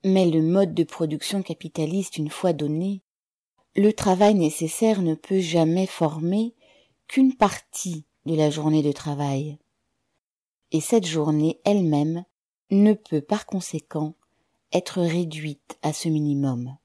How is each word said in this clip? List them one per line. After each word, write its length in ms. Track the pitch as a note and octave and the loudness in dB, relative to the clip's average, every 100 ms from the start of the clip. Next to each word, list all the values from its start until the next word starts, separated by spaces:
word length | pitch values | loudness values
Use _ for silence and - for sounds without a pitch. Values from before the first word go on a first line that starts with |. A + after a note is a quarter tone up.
Mais 260 | F#3+ F#3+ F3+ | 2 2 4
le 120 | D#3+ | 2
mode 320 | D#3+ F#3 F#3+ | 2 2 0
de 100 | - | 0
production 580 | - - D#3+ D3+ - G3 | -4 -2 -4 -4 -4 -6
capitaliste 760 | F#3 D#3+ E3 - D#3 F#3+ F#3 - | -6 -10 -10 -6 -2 -2 -4 -6
une 120 | D3+ | -6
fois 220 | - F#3 | -2 -2
donné, 500 | D3+ D3 D3+ F#3+ G3 _ _ _ _ _ _ _ - | 0 -2 -2 -4 -6 _ _ _ _ _ _ _ 2
le 160 | G#3 | 2
travail 420 | G#3+ G3+ F#3 G#3 G#3+ | 4 2 6 6 6
nécessaire 680 | D#3 - D#3+ - A3 G#3+ | 2 0 -4 0 2 2
ne 140 | E3+ D#3 | 0 -2
peut 240 | - F#3+ | -2 -2
jamais 480 | E3+ E3 D#3+ F3 F#3+ | 2 2 2 2 -2
former 680 | - D#3+ D#3 E3+ G3 A3+ _ _ _ _ _ _ | 0 -2 0 -2 -2 -2 _ _ _ _ _ _
qu'une 260 | - C4 | 2 2
partie 680 | - G3+ - _ - F#3 D#3+ - _ - | 4 0 0 _ -10 -8 -8 -12 _ -4
de 100 | D#3 | 2
la 140 | D3+ | 2
journée 340 | D3+ D#3 D#3 | 2 0 2
de 80 | D3 | 0
travail. 680 | C#3+ D3+ C#3+ C#3+ C#3 D3+ D3 _ _ _ _ _ _ _ _ _ _ _ | -2 -6 -4 -4 -4 -6 -12 _ _ _ _ _ _ _ _ _ _ _
Et 80 | E3 | -4
cette 240 | - A#3 F3 | 2 0 0
journée 540 | D#3+ D3+ D3+ D#3 - | -2 0 2 0 0
elle-même 640 | - G#3 E3+ D3 D3+ E3+ F#3 _ _ _ _ | 0 2 2 2 0 -4 -10 _ _ _ _
ne 200 | G3 G#3 | 4 4
peut 300 | G#3+ - D#3 | 4 -2 -4
par 240 | C#3+ G#3+ - | -2 -6 -4
conséquent 720 | G3 - D#3+ _ D#3 D#3 - _ _ _ _ _ | -8 -6 -10 _ -6 -6 -8 _ _ _ _ _
être 280 | - - F#3+ | -4 -4 -2
réduite 760 | E3+ E3+ E3+ D#3 D3+ C#3+ _ - | -2 -2 -4 -8 -10 -12 _ -8
à 120 | D3+ | -6
ce 160 | D3+ E3+ | -4 -2
minimum. 680 | D#3 D3 C#3+ C#3 B2 B2 C#3 | 0 0 0 -2 -2 -8 -14